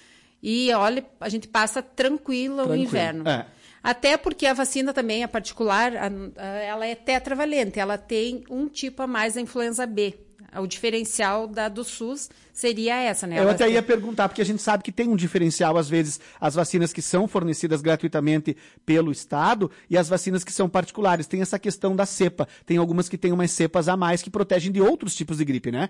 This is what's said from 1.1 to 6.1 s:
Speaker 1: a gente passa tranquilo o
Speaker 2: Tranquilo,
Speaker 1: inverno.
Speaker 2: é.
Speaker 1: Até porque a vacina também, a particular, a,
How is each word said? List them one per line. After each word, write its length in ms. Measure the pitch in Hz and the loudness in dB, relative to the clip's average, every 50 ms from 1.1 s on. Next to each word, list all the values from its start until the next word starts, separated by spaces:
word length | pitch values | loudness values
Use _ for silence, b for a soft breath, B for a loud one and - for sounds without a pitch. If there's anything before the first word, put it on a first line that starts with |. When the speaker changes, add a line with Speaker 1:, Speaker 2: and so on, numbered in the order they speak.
| _ - | _ -10
Speaker 1:
a 80 | - 214 | -8 -6
gente 200 | 208 226 214 - | -6 -6 -6 -2
passa 340 | - 220 214 214 - 269 | 0 0 0 0 0 -4
tranquilo 720 | 254 - _ - 247 269 294 302 - - 262 247 254 269 277 | -6 -6 _ 0 0 0 0 -2 -4 -4 -2 -2 -2 -2 -2
o 40 | 277 262 | -2 -2
Speaker 2:
Tranquilo, 180 | 254 254 262 262 | 0 0 0 0
Speaker 1:
inverno. 440 | 240 - - 170 165 160 160 156 160 | 0 0 0 0 0 -2 -2 -2 -2
Speaker 2:
é. 200 | 143 120 117 B B B B B B B | -2 -2 -2 B B B B B B B
Speaker 1:
Até 340 | B 233 240 240 - 277 294 | B -2 -2 0 2 2 2
porque 300 | 320 - 359 311 - 302 | 2 0 -2 -4 0 0
a 80 | 269 262 | 2 2
vacina 400 | 240 269 254 - 269 269 269 269 | 2 0 -2 -2 -2 -2 -2 -2
também, 300 | 277 247 226 214 226 240 | -2 -2 -2 -2 -2 -4
a 40 | 226 | -4
particular, 640 | - 226 196 - - - 226 214 196 202 233 247 240 | -4 -6 -6 -6 -6 -2 0 2 2 2 2 2 0
a, 120 | 220 196 202 | -2 -4 -6